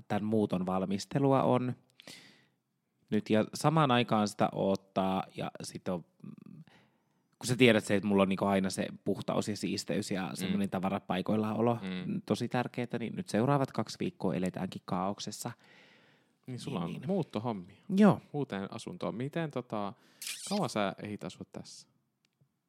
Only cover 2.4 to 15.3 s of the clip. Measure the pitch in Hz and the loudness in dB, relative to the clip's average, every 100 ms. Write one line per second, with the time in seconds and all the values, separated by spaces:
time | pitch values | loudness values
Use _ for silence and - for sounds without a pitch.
2.4 | _ _ _ _ _ _ - 107 - 107 | _ _ _ _ _ _ -4 -2 2 2
3.4 | 107 - 147 160 143 120 123 110 104 - | 2 0 2 4 6 4 4 2 2 2
4.4 | 107 - 98 98 _ - 95 92 - - | 0 2 0 0 _ -2 0 0 -4 -6
5.4 | - - - 85 - 90 - _ - - | -8 -8 -12 -8 -6 -6 -8 _ -20 -18
6.4 | - 156 160 - _ _ _ _ _ - | -20 -20 -20 -20 _ _ _ _ _ -8
7.4 | 113 120 123 110 - 104 104 98 95 95 | -2 6 8 8 4 2 4 6 4 4
8.4 | 101 98 95 98 - - - 98 - 95 | 2 2 2 -2 -6 -4 -4 -4 -2 -2
9.4 | 104 101 90 98 - 87 104 95 92 - | -2 -4 -4 -4 -2 -2 -2 -4 -4 -6
10.4 | 92 101 98 95 95 98 - 92 92 107 | -2 -2 -2 -2 -2 -2 -2 -2 0 0
11.4 | 107 107 117 117 95 92 90 - - 110 | 0 2 2 0 -2 -6 -4 -4 -2 -2
12.4 | 117 127 120 - 120 117 113 - - 104 | 0 -2 -2 -4 -6 -6 -6 -8 -2 2
13.4 | 127 143 135 - 107 - 98 - 95 80 | 4 2 0 -4 -6 -4 -6 -2 -2 0
14.4 | 92 - 190 - - 90 95 202 - | -2 -4 -6 -8 -6 -4 -2 -4 -8